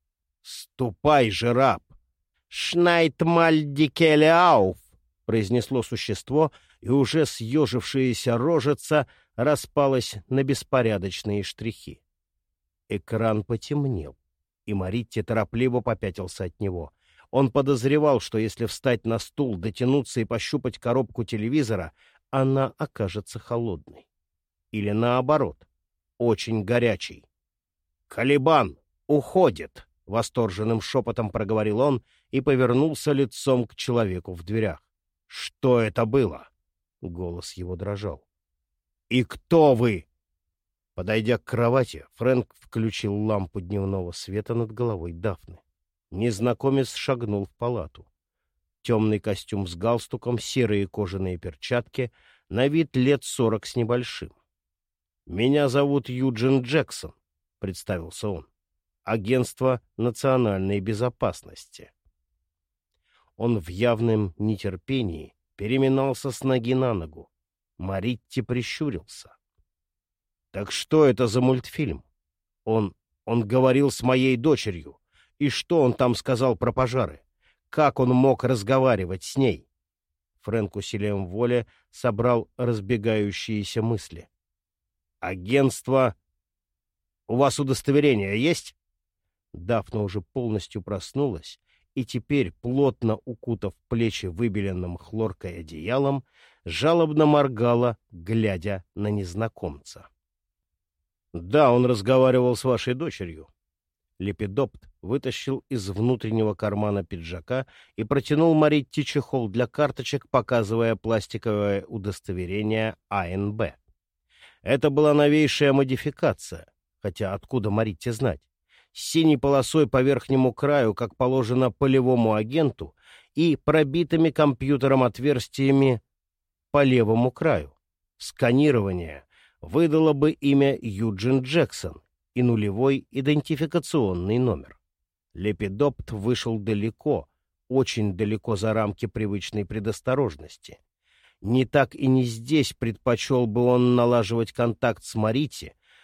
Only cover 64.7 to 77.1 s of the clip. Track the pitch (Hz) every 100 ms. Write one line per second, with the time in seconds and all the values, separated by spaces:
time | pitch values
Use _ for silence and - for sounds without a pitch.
64.7 | 92 - 131 101 80 76 _ _ - 104
65.7 | 131 135 135 139 123 139 117 135 127 117
66.7 | 131 127 101 80 - - _ _ _ _
67.7 | - 92 95 113 120 _ 131 110 123 117
68.7 | - 151 117 - - - _ _ _ _
69.7 | _ _ _ _ _ _ _ _ 98 104
70.7 | - - 156 143 117 120 120 127 127 -
71.7 | - 127 69 - _ _ _ _ _ -
72.7 | 110 98 - _ _ - 117 104 127 131
73.7 | 131 143 - 123 131 131 123 151 131 110
74.7 | 87 76 - _ _ _ - 143 - -
75.7 | 170 127 - 123 113 - 120 131 110 117
76.7 | 131 127 127 87